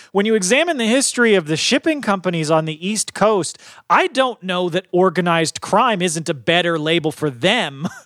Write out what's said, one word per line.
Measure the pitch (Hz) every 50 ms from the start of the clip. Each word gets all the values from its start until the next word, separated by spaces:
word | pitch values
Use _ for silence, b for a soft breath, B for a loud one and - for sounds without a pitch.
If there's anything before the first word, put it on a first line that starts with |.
| B B -
when | 190 202
you | 220 220
examine | 214 185 180 233 277 330 349 330 254
the | 226
history | 214 233 277 269 - - 247 240 226 208
of | 190 160
the | 147 160
shipping | 147 - - 233 302 - 330 311 294 233
companies | 214 196 190 170 185 175 165 156 147
on | 160 160 156
the | 156 156 151 175
East | 190 220 196 - - -
Coast, | - 196 220 214 190 156 - - B B B B B B -
I | 175 247 370 370
don't | 269 262 262 254 220 - 180
know | 185 180 180 180 175
that | 151 185 - _
organized | - 175 185 185 160 185 175 175 165 165 160 143 - -
crime | - - 190 208 247 247 220 180 180
isn't | 185 151 165 151 170
a | 165
better | 131 107 - 165 175 175 170 170 160
label | 151 156 170 170 147 156 143
for | - 156 147
them | 127 117 135 180 254 240 190 151 139 135 156 185 - - -